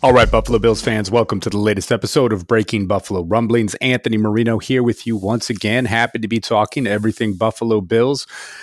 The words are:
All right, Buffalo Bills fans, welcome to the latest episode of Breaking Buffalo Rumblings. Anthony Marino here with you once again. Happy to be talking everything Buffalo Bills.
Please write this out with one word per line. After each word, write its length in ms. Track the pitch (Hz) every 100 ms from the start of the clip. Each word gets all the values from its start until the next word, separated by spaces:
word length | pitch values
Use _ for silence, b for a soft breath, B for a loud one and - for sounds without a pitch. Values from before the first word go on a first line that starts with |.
All 100 | 135
right, 180 | 123 113
Buffalo 260 | 117 110 117
Bills 240 | 113 110
fans, 300 | - 110 98
welcome 280 | 117 110 104
to 80 | 101
the 80 | 104
latest 320 | 107 101 -
episode 420 | 113 98 - 123
of 140 | 107 87
Breaking 400 | 113 110 110 95
Buffalo 360 | 98 - 95
Rumblings. 520 | 85 110 117 120 107 -
Anthony 420 | 127 123 117 110
Marino 400 | 107 107 117 113
here 240 | - 131
with 240 | 120 110 -
you 100 | 110
once 360 | 95 117 -
again. 340 | 110 107 120 123
Happy 320 | 117 120 120
to 100 | 110
be 120 | 113
talking 480 | - 110 104 - 117
everything 480 | 104 110 107 113 92
Buffalo 460 | 110 - 117 110
Bills. 440 | 90 113 123 139 - B B B